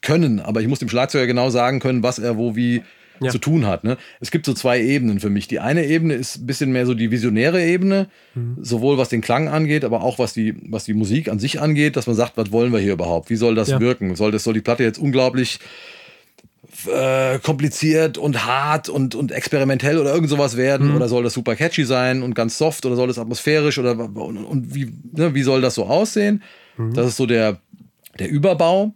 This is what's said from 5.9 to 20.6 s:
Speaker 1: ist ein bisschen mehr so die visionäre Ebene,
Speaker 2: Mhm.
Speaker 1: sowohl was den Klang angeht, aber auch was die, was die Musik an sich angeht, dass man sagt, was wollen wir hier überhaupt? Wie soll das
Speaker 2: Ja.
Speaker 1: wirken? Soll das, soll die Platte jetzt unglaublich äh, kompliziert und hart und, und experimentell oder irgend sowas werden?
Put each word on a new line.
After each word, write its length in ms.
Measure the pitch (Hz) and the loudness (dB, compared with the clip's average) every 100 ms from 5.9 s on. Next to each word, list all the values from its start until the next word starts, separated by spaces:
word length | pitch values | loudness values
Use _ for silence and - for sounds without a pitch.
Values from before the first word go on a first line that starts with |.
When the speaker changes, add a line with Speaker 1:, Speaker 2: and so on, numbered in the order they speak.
| 160 165 | 2 2
Speaker 1:
ist 220 | 127 127 - | -2 -6 -10
ein 80 | 120 | -8
bisschen 260 | 135 139 | -4 0
mehr 140 | 127 123 | 0 0
so 80 | |
die 160 | 117 113 | 0 0
visionäre 540 | 120 120 110 135 180 170 | 0 0 2 2 2 2
Ebene, 440 | 180 190 196 196 _ _ 127 | 2 2 0 -2 _ _ -10
Speaker 2:
Mhm. 220 | 120 123 | -8 -8
Speaker 1:
sowohl 380 | 117 117 131 139 | -4 0 2 2
was 100 | 127 | 2
den 120 | 117 | 0
Klang 260 | 110 123 156 | 0 0 2
angeht, 360 | 151 156 151 | 0 0 0
aber 200 | 131 113 | 0 0
auch 160 | 123 123 | -2 -2
was 140 | 117 | -4
die, 200 | - 110 - - | 0 -2 -4 -6
was 140 | 107 | -8
die 100 | - | -2
Musik 340 | 107 104 127 156 | 0 2 0 -2
an 120 | 101 | -2
sich 200 | 131 151 | -2 0
angeht, 360 | 151 147 147 139 | 0 2 2 0
dass 100 | 123 | -2
man 100 | 110 | 0
sagt, 180 | 120 - | 0 -2
was 140 | 104 | -2
wollen 200 | 113 123 | 0 2
wir 80 | 113 | 2
hier 140 | 98 | 0
überhaupt? 380 | 92 87 85 - | 0 0 -2 -2
Wie 40 | 113 | 0
soll 200 | 117 113 | 2 2
das 140 | 104 | 2
Speaker 2:
Ja. 100 | 131 | 2
Speaker 1:
wirken? 360 | 120 123 98 90 | 2 0 -2 0
Soll 160 | 107 | 0
das, 120 | 107 | 0
soll 100 | - | 0
die 80 | 110 | -2
Platte 220 | 107 117 | 0 2
jetzt 160 | 117 - | 0 0
unglaublich 580 | 143 131 127 127 123 - - - - - - - _ _ _ _ - - - | 0 2 2 0 -2 -6 -12 -20 -20 -20 -20 -20 _ _ _ _ -20 -14 -6
äh, 540 | 127 131 131 131 131 | -2 0 0 0 0
kompliziert 800 | - 143 147 - 156 156 160 117 | -2 0 -2 0 2 4 2 0
und 280 | 147 117 110 | -2 -2 0
hart 440 | 131 143 156 - | 0 0 -2 -2
und, 260 | 143 131 - | -2 0 0
und 160 | 143 | -4
experimentell 680 | - - 151 135 135 139 160 | -4 -2 0 2 2 2 2
oder 160 | 139 | 2
irgend 160 | 156 156 | 2 2
sowas 280 | 147 143 | 2 0
werden? 320 | 117 | 2